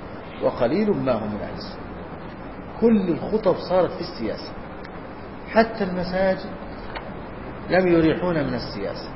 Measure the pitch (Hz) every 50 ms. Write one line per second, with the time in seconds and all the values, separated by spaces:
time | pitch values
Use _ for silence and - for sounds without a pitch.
0 | - - - - - - - - - 135 - - 127 117 151 196 220 208 185 139
1 | 131 135 120 107 110 104 104 98 87 - - - - - - - - - - -
2 | - - - - - - - - - - - - - - - - 214 240 226 202
3 | 185 175 156 131 - - 208 220 - 190 160 - - - 180 185 170 156 - -
4 | 170 - - - 110 101 95 - - - - - - - - - - - - -
5 | - - - - - - - - - - - 220 226 - - - 202 180 180 180
6 | 175 180 180 185 196 190 190 185 - - - - - - - - - - - -
7 | - - - - - - - - - - - - - - 160 185 185 180 170 165
8 | 160 160 139 - 180 180 170 156 139 131 123 - - - - 104 95 87 - -
9 | - - -